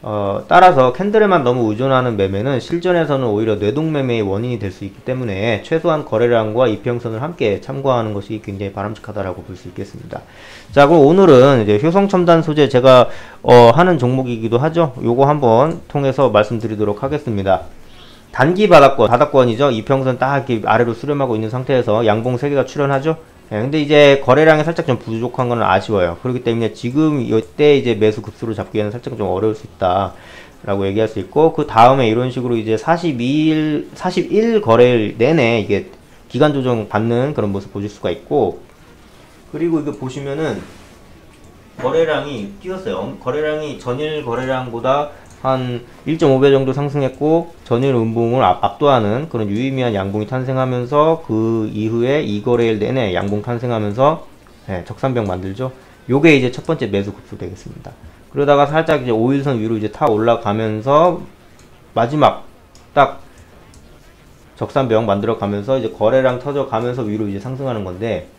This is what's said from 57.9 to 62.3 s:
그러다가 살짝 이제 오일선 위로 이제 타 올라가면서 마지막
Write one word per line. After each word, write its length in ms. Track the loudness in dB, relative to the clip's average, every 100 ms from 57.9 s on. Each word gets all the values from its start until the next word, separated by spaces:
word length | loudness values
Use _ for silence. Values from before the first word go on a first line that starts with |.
| -20 -20 -20 -12
그러다가 340 | -4 2 2 2
살짝 380 | 0 0 -2
이제 80 | 0
오일선 480 | 0 0 0 -2 -4
위로 180 | -2 -4
이제 140 | -4
타 160 | -2 0
올라가면서 1120 | 2 2 0 -2 -2 -4 -4 0 2 2 0 -12 -20 -20 -20 -20 -20 -8
마지막 520 | -2 -2 2 2